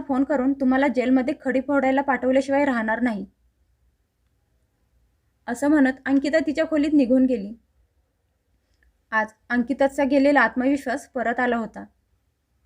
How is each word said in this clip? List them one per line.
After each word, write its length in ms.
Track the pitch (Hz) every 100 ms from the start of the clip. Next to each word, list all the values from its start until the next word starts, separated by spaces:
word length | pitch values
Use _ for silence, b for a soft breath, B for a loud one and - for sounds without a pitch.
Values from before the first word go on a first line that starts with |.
| 277
फोन 160 | 262
करून 300 | 277 285 254
तुम्हाला 340 | 269 254 262 285
जेलमध्ये 460 | 240 240 262 254 302
खडी 200 | 269 254
फोडायला 400 | 262 285 262 262
पाठवल्याशिवाय 640 | 277 247 254 262 269 277 285
राहणार 340 | 240 214 220
नाही." 260 | 247 202 190 _ _ _ _ _ _ _ _ _ _ _ _ _ _ _ _ _ _ _ _ _ -
असं 200 | 247 285
म्हणत 260 | 311 262 269 -
अंकिता 340 | 277 285 320
तिच्या 280 | 320 294 320
खोलीत 260 | 311 302
निघून 320 | 294 233 262 254
गेली. 280 | 240 202 226 _ _ _ _ _ _ _ _ _ _ _ _ _ _ _
आज 160 | 220 214 _ -
अंकिताचा 540 | 240 240 277 277 285
गेलेला 380 | 277 277 277 285
आत्मविश्वास 640 | 226 254 262 277 262 269 -
परत 320 | 254 226 240
आला 180 | 247 233
होता. 280 | 214 202 202 _ _ _ _ _ _ _